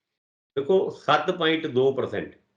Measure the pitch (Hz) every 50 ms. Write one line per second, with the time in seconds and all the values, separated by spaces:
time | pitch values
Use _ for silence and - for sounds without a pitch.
0 | _ _ _ _ _ _ _ _ _ _ _ 139 135 - 190 190 - - - -
1 | - - 151 - - 190 180 175 165 160 160 156 156 139 120 127 131 139 127 123
2 | 110 95 107 95 78 69 - _ _ _ _